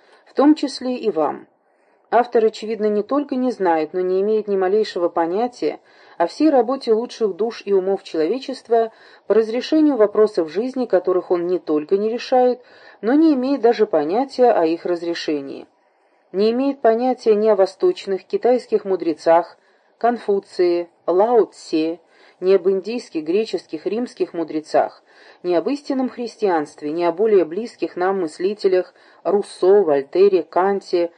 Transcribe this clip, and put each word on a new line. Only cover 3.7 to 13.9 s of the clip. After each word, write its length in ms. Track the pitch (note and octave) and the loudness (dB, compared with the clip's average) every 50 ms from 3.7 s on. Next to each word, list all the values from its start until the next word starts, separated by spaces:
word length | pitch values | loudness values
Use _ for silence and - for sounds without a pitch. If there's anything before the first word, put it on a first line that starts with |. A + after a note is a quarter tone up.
| E3 D#3+ D#3 D3+ | 2 0 -2 -2
но 80 | - F#3 | -4 -4
не 200 | F#3 F#3 F#3 F#3+ | -2 -2 0 0
имеет 260 | G3 G#3+ A3 G#3+ G#3 | 0 0 -2 -2 -2
ни 100 | G#3 G3+ | -2 -2
малейшего 520 | F#3+ F#3 F#3 G3 A3 G#3+ - - F#3 F3 E3+ | -2 0 0 0 0 0 -2 -4 -4 -4 -2
понятия 720 | E3+ F3 E3 E3 F3+ G#3 A#3+ A#3+ - - E3 D3 D3+ - _ _ _ _ - - - | 0 -2 -2 -2 -2 -2 -4 -4 -4 -6 -6 -6 -6 -8 _ _ _ _ -20 -20 -4
о 120 | _ E3+ E3+ | _ -4 -4
всей 200 | - - D4+ D#4 | 0 0 2 4
работе 440 | C#4+ B3+ A#3 A3 C4+ C4+ - A#3+ | 4 4 2 2 -4 -4 -2 0
лучших 420 | A3 G#3+ A#3+ A#3+ - - A3+ G3+ F3+ | 0 0 -2 -6 -6 -4 -4 -4 -2
душ 280 | E3 G#3+ A#3 A3 - - | -4 -4 -6 -6 -10 -4
и 80 | G3+ | 0
умов 320 | G3+ F#3+ F#3 F#3+ G3 F#3+ - | 0 0 2 0 -4 -4 -4
человечества 880 | - - D#3+ D#3 E3 A3+ C4 C4 - B3+ - - - A3+ A#3 A3+ A3 - _ - - - _ _ | -8 -4 -2 -2 -2 -2 -4 -6 -10 -12 -12 -4 0 0 0 0 0 -6 _ -20 -20 -20 _ _
по 80 | - G3+ | 0 2
разрешению 640 | A3 A3+ G#3+ A3 B3 A#3+ - D#4 D#4 D#4 D4 C#4 | 2 2 2 -2 -6 -2 0 2 4 4 4 4
вопросов 520 | A3+ G#3+ G3 - G#3 G#3+ G#3 - - E3 D#3 | 4 2 2 4 2 2 2 2 -2 -4 -2
жизни, 380 | D3+ F#3 A#3+ C4 B3+ B3+ B3 | -4 -4 -4 -4 -4 -4 -2
которых 460 | - - F3+ F3+ F#3 F#3 F3+ F3 - | 0 0 0 0 0 -2 -2 0 0
он 160 | F#3 F3 E3+ F3 | -2 -2 0 -2
не 100 | F#3 E3+ | -4 -4
только 380 | - - D#3 D3+ D3+ - G3 | -2 -2 -2 -2 0 -2 -2
не 120 | G3 G#3 A3 | -2 0 -2
решает, 520 | A#3 A#3 - - C4 B3+ B3+ B3 B3 B3 - _ - - - - - _ | -4 -6 -4 0 2 4 4 2 0 -2 -8 _ -20 -20 -20 -20 -18 _
но 140 | - A3 C4+ | -2 0 2
не 200 | D4+ E4 D#4+ D4 | 4 4 4 2
имеет 280 | B3+ B3 C4+ C#4+ B3 | 2 0 -2 -2 2
даже 220 | G#3 A#3 A#3+ A3 G#3+ | 2 2 2 2 0
понятия 640 | G#3+ | 0